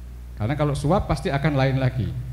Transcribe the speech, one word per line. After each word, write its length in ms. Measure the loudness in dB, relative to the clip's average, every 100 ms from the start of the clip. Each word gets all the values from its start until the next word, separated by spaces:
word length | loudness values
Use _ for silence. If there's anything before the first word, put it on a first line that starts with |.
| -14 -14 -14 -4
Karena 200 | -2 0
kalau 160 | 0
suap 320 | 2 2 2 2
pasti 240 | -2 0
akan 240 | 0 2
lain 240 | 2 2 2
lagi. 320 | 2 0 -2 -4 -8